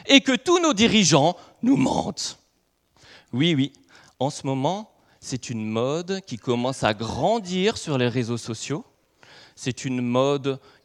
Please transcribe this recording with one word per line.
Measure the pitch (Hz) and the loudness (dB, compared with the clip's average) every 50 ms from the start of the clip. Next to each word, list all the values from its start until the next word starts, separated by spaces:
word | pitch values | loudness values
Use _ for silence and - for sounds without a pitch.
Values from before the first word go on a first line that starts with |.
| - | 0
Et | - 277 269 | 4 4 6
que | - 269 254 | 6 4 0
tous | - - - 349 370 | 0 2 2 2 4
nos | 339 311 254 | 4 2 4
dirigeants | 185 233 208 185 220 190 151 160 143 139 170 180 - - - _ - | 4 4 4 6 4 4 6 4 4 4 4 0 -2 -12 -20 _ -4
nous | - 240 269 | 0 2 2
mentent. | 254 262 - - - - - - - - - - _ _ _ _ _ _ _ _ _ _ _ _ _ - - - - _ - | 2 2 0 0 -2 -4 -4 -6 -8 -10 -10 -12 _ _ _ _ _ _ _ _ _ _ _ _ _ -20 -20 -20 -20 _ -8
Oui, | - 120 156 175 165 | -2 0 2 2 4
oui, | 135 139 - _ - _ _ - - - - _ - | 2 0 -2 _ -14 _ _ -20 -20 -20 -18 _ -4
en | 127 147 | -4 -4
ce | - - - | -4 -4 -6
moment, | 139 135 135 135 156 185 208 220 - _ _ _ _ _ _ | -4 -4 -2 -2 -2 -2 -4 -8 -14 _ _ _ _ _ _
c'est | - - 131 120 - - | -12 -10 -8 -8 -8 -8
une | 117 110 110 | -8 -6 -6
mode | 107 110 113 120 135 151 170 180 180 196 190 - | -4 -2 -2 -2 -2 -2 -4 -4 -6 -8 -8 -8
qui | - 127 | -10 -12
commence | 110 - 127 120 120 120 131 135 - | -8 -2 -2 -2 0 0 -2 -4 0
à | 131 107 110 | 0 0 0
grandir | 104 113 110 110 113 143 190 226 233 190 180 180 185 185 214 226 - | 0 -4 -6 -4 -2 0 0 0 0 -2 -4 -2 0 0 0 0 -2
sur | - 165 143 | -4 -2 0
les | 127 123 123 | 0 0 2
réseaux | 110 131 117 113 120 117 | 0 0 -2 -2 -4 -6
sociaux. | - - 110 - - - 135 185 - _ _ _ _ _ _ _ _ - - - - - _ | -6 -10 -10 -8 -6 -6 -6 -8 -8 _ _ _ _ _ _ _ _ -20 -20 -20 -20 -20 _
C'est | - - 135 123 - - | -10 -8 -8 -6 -6 -6
une | 139 127 123 | -6 -4 -4
mode | 123 120 120 127 135 139 143 143 131 139 135 131 _ - _ _ | -2 0 2 2 2 2 0 0 -2 -4 -6 -6 _ -20 _ _